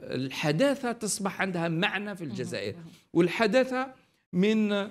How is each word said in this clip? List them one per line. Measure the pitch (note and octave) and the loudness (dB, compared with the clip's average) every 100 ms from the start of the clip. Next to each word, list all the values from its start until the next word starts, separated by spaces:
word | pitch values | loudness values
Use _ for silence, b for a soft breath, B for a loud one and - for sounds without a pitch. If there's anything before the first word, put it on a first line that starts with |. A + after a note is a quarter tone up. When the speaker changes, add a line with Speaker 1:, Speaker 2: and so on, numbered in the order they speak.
Speaker 1:
الحداثة | - B2+ C3+ - D#3 D#3 C#4 C4+ A#3+ | -8 -6 -4 -2 0 4 2 2 -4
تصبح | A#3 G#3+ - G3 F#3+ | -4 -4 -2 -2 -2
عندها | F#3+ F3 E3+ | -2 0 0
معنى | D#3+ G3+ G3 G#3 F#3+ | 0 0 -2 -6 -8
في | |
الجزائر. | D#3 A2 A2+ A2+ G2+ | -8 -8 -6 -6 -6
Speaker 2:
مهم. | - B B B | -8 B B B
Speaker 1:
والحداثة | D#3+ F3 - A3+ B3+ B3+ B3+ C4 b b b _ | 2 4 4 4 4 4 0 -6 b b b _
من | F3+ G3+ A3 G#3 G3+ G3 | 2 4 4 2 0 -4